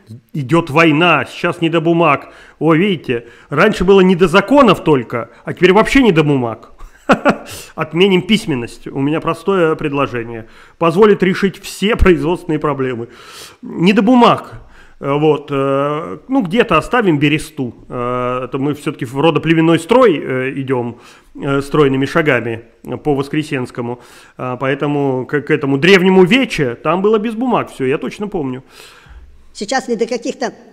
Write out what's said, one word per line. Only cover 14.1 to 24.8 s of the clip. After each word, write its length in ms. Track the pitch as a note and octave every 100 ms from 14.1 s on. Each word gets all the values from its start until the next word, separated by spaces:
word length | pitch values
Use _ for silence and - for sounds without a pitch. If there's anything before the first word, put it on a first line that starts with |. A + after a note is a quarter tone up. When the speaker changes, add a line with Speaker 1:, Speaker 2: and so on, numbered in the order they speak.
| B3 A3+ D3+ - - - - - -
Speaker 1:
Э, 180 | C#3 C#3+
вот, 300 | D#3 D3+ D3
э, 680 | C#3 C#3 C3+ C#3+ D3+ F3 - -
ну, 140 | C4+
где-то 340 | F#3 A3 - D#3+
оставим 400 | - A#3+ G3+ D3
бересту. 540 | D3 D3+ - - B2 - -
Э, 560 | B2 A#2+ B2 B2 B2+
это 140 | C3 C#3+
мы 140 | C#3
все-таки 300 | C#3+ E3 C#3
в 140 | B2+ C3+
родоплеменной 580 | D#3+ C#3+ D#3+ E3 D#3+ D#3+
строй, 360 | - B3 A#3+ C#3+
э, 360 | C3+ C3 C3 C#3
идем, 340 | C3 B2+ A#2+ A2+ - - _
э, 260 | C#4 C#3+ C#3
стройными 440 | C#3 D#3 C#3+ C3 C3+
шагами 540 | E3+ D3+ B2 A#2 A2+ - _ - B2
по 120 | D3+
Воскресенскому. 840 | C#3 C#3+ D#3 D3+ C3+ B2 - A#2+ B2 - - - -
А, 180 | B2+ B2
поэтому 680 | C3+ C#3+